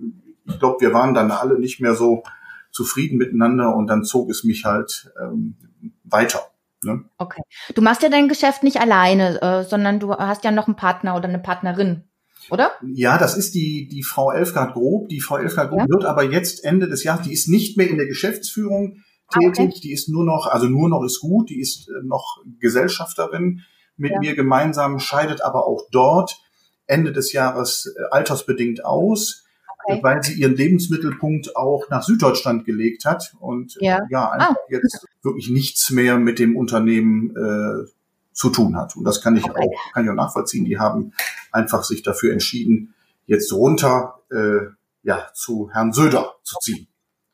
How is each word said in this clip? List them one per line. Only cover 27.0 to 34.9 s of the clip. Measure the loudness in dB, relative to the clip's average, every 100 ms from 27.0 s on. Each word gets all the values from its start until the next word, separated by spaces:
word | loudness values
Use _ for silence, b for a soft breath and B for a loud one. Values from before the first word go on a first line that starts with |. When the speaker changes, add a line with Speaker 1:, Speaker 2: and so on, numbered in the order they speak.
| 0
Speaker 1:
des | -2 -2
Jahres, | 0 0 -2 -4 -4 -8 -8
äh, | -2
altersbedingt | 0 0 -4 -2 -2 -2 -4
aus, | -2 0 2 0 -2 -8 B B B B
Speaker 2:
Okay. | -4 0
Speaker 1:
weil | 2 0
sie | -2
ihren | 0 2 4
Lebensmittelpunkt | 4 4 2 -2 -4 -4 -4 -4 -4
auch | -4 -2 -2 -2
nach | -4
Süddeutschland | 2 4 4 2 0 -2
gelegt | -2 -2 -2 -2
hat | -2 -2 -6 _
und, | -8 -8 -8 -4
äh, | -2
Speaker 2:
Ja. | 0 -2
Speaker 1:
ja, | -2 -2
einfach | 0 0 0
Speaker 2:
Ah. | -2
Speaker 1:
jetzt | -2 -2